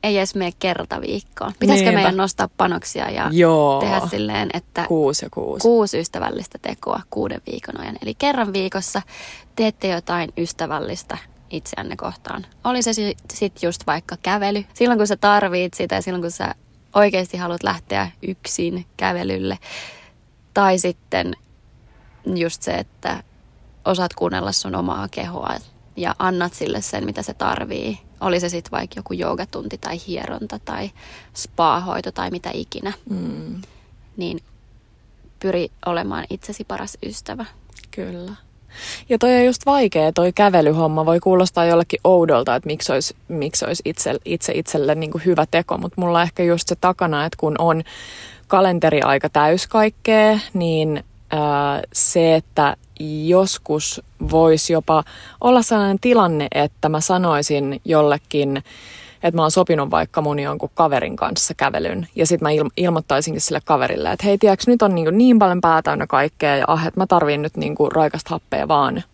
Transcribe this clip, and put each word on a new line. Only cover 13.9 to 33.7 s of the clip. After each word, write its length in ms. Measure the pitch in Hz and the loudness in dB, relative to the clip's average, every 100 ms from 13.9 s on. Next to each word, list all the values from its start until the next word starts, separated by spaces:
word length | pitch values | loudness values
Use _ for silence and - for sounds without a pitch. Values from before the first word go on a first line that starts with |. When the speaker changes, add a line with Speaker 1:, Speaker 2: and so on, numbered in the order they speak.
| 156 - 180 | -4 -6 -8
Speaker 1:
kävely. 420 | - 208 202 208 202 | -4 -2 0 -4 -6
Silloin 240 | - 240 233 | 0 2 4
kun 80 | 208 | 2
sä 100 | 196 | 2
tarvit 580 | 208 208 196 180 180 | 4 4 2 -2 -4
sitä 200 | - 175 | -4 -4
ja 80 | 190 | -4
silloin 200 | 185 180 | -4 -6
kun 80 | 170 | -6
sä 240 | 170 - - _ _ _ | -6 -8 -8 _ _ _
oikeasti 420 | 208 208 190 180 180 | 4 4 2 -4 -6
haluat 260 | 175 175 | -6 -4
lähteä 480 | - 175 - 196 180 - | -4 -6 -4 -4 -4 -6
yksin 640 | - 185 - - 170 180 175 - | -10 -10 -8 -4 -4 -6 -12 -6
kävelylle. 640 | 185 175 180 - 95 190 - - - - - _ _ _ _ | -4 -2 -4 -4 -4 -6 -10 -16 -18 -20 -20 _ _ _ _
Tai 240 | - 196 185 | 2 2 2
sitten 540 | 180 175 _ 92 87 - _ _ _ _ _ _ _ _ - | 0 -4 _ -4 -4 -8 _ _ _ _ _ _ _ _ -6
just 360 | 180 170 - | -4 -4 -4
se, 100 | - | -6
että 500 | - - _ - - - _ _ _ - - | -6 -8 _ -8 -8 -12 _ _ _ -20 -8
osaat 300 | - 185 175 | -4 -2 -2
kuunnella 380 | - 87 92 95 | -2 -4 -4 -4
sun 220 | 95 98 | -4 -4
omaa 340 | 92 90 - 98 | -4 -4 -4 -8
kehoa 440 | - - 175 - - - _ - - | -8 -10 -8 -6 -8 -10 _ -20 -8
ja 180 | 175 - | -6 -2
annat 360 | 185 180 175 | -2 -2 -4
sille 260 | - 160 - | -4 -6 -4
sen, 240 | 196 - | -6 -6
mitä 180 | 143 208 | -6 -8
se 120 | - | -10
tarvii. 640 | - - - - - - 208 - - | -4 -4 -4 -6 -8 -8 -10 -14 -8
Oli 200 | 190 175 | -2 -2
se 80 | 175 | -2
sit 240 | 170 - | -6 -6
vaikka 200 | - - - | -8 -6 -12
joku 140 | 190 | -10
joogatunti 640 | 185 170 165 190 - 208 - | -6 -4 -4 -8 -10 -12 -10
tai 220 | - 170 - | -10 -10 -8
hieronta 520 | 175 - - 220 214 | -10 -8 -10 -12 -12
tai 260 | - - 202 - - - - | -10 -10 -10 -14 -20 -20 -18
spa-hoito 800 | - - - 165 147 180 - 185 | -14 -10 0 2 2 -2 -6 -8
tai 180 | - 180 | -8 -8
mitä 200 | 180 180 | -8 -8
ikinä. 380 | - - - 196 208 - | -10 -10 -10 -12 -12 -10
Speaker 2:
Mm. 500 | 190 175 151 160 175 190 | -8 -6 -10 -12 -14 -16